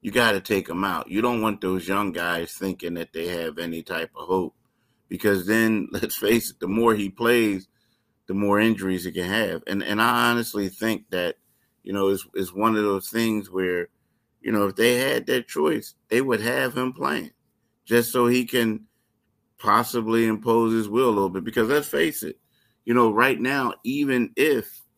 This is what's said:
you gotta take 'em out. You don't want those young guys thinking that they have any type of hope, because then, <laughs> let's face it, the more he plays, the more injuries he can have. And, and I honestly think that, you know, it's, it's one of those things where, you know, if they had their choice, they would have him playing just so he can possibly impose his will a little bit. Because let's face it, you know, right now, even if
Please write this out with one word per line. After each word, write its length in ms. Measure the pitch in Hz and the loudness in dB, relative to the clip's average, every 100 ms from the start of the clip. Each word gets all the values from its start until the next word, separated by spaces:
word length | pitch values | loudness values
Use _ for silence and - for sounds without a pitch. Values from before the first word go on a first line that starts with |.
you 80 | - | -2
gotta 320 | 117 117 101 | 2 4 2
take 260 | - 101 - | 0 -2 -2
'em 160 | 85 | -4
out. 260 | 98 85 62 | -2 -2 -4
You 120 | 95 | -2
don't 180 | 120 120 | 0 0
want 220 | 110 104 | -2 -2
those 260 | 92 95 85 | -2 -4 -2
young 240 | 98 101 | -2 -2
guys 400 | 87 87 85 85 | -4 -4 -4 -6
thinking 400 | - 95 90 87 | -6 -6 -6 -8
that 200 | 87 82 | -8 -8
they 140 | 82 85 | -6 -6
have 280 | 90 82 76 | -4 -6 -6
any 260 | 85 82 | -8 -8
type 280 | 82 85 82 | -6 -8 -8
of 120 | - - | -12 -2
hope, 280 | 92 85 _ _ _ _ _ _ | -2 -2 _ _ _ _ _ _
because 380 | 92 107 98 90 | -2 0 0 2
then, 420 | 113 113 110 - | 2 2 0 -2
<laughs> 40 | |
let's 240 | - 110 - | -4 -6 -4
face 340 | 104 117 - | 2 2 2
it, 100 | - | -8
the 80 | 92 | -4
more 260 | 104 117 | 2 2
he 140 | 107 101 | 2 -2
plays, 600 | 95 117 120 113 98 95 _ _ _ _ _ _ | -2 2 4 2 0 -6 _ _ _ _ _ _
the 80 | |
more 260 | 98 101 101 | -2 2 4
injuries 440 | 113 104 95 92 | 4 2 0 -4
he 80 | 87 | -4
can 120 | 82 | -6
have. 380 | 90 104 107 85 - | -2 0 -2 -4 -6
And, 160 | 98 | -6
and 200 | - 104 | -4 0
I 280 | 117 120 120 | 2 4 2
honestly 380 | 120 113 110 98 | 2 -2 -4 -4
think 400 | - 113 110 - | -2 -4 -4 -4
that, 280 | 92 87 - _ _ _ _ | -4 -4 -6 _ _ _ _
you 120 | - | -8
know, 140 | 101 98 | -2 0
it's, 180 | 98 - | 0 -4
it's 180 | - 92 | -8 -8
one 240 | 90 110 110 | -2 0 2
of 60 | |
those 260 | 104 98 - | 0 -2 -4
things 420 | 113 113 107 98 | -2 0 -2 -4
where, 380 | 92 92 90 87 _ _ _ _ _ | -4 -2 -2 -6 _ _ _ _ _
you 100 | - | -4
know, 140 | 110 101 | 0 0
if 100 | 95 | 2
they 200 | 117 123 | 2 4
had 300 | 135 127 120 | 2 -2 0
their 160 | 127 | -2
choice, 520 | 120 - 156 160 - - _ | -2 -2 0 0 -6 -20 _
they 120 | 117 | 0
would 200 | 135 117 | 2 0
have 360 | 110 131 131 123 | 0 0 -2 -2
him 160 | 127 | -4
playing 380 | 127 139 147 80 _ _ _ _ _ - | -4 -4 -4 -8 _ _ _ _ _ 0
just 260 | 117 117 | 2 2
so 140 | 127 120 | 2 4
he 180 | 123 | 2
can 420 | 120 127 113 110 - _ _ _ _ _ _ _ | 2 0 0 -2 -8 _ _ _ _ _ _ _
possibly 680 | 107 104 117 123 110 113 113 | 2 2 2 -2 0 2 2
impose 460 | 110 110 113 113 | 0 2 2 4
his 140 | 113 104 | 2 0
will 200 | 110 131 | 2 2
a 20 | |
little 200 | 104 98 | 4 2
bit. 140 | 92 | 0
Because 240 | 90 120 110 | -4 0 2
let's 200 | 147 143 | 2 0
face 340 | 143 160 - | -2 -2 -4
it, 160 | - - _ _ _ _ | -10 -12 _ _ _ _
you 80 | - | 0
know, 180 | 120 113 | 4 4
right 300 | 107 127 127 | 4 2 2
now, 320 | 123 139 127 - | 0 -2 -2 -6
even 480 | - 139 143 127 117 - | -6 -2 0 2 0 2
if 460 | 151 135 104 - - | 2 2 -2 -16 -20